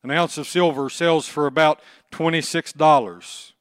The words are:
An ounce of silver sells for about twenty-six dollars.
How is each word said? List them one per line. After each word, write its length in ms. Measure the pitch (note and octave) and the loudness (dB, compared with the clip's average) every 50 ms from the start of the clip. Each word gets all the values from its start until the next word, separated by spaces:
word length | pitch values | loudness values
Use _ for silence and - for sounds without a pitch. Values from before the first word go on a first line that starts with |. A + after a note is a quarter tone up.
An 80 | - B2+ | -6 -2
ounce 260 | C#3+ E3 F3 D3+ - | 0 0 0 -2 -4
of 120 | D#3 D3 - | -10 -10 -4
silver 420 | - F3 F3+ E3+ D3 C3+ C#3 C3 | 0 2 2 2 2 -2 -6 -6
sells 380 | - - E3+ E3+ E3 D#3 - - | -4 -2 0 2 2 0 -2 -4
for 180 | - D3 D3 | -4 -2 -2
about 340 | C#3 C3 D#3 D#3+ D3+ D3+ - - - - _ _ _ | 0 2 4 4 4 2 0 -6 -20 -20 _ _ _
twenty-six 600 | - - D#3+ E3 E3 D#3+ D3 - - E3 - - | -8 -2 0 0 0 0 -4 -2 -4 -4 -6 -6
dollars. 800 | - D3 D#3 D#3 D3+ C#3 A#2 G2 F2 F2 - - - - - - _ _ | -4 2 4 6 6 4 2 -2 -12 -16 -18 -20 -20 -20 -20 -20 _ _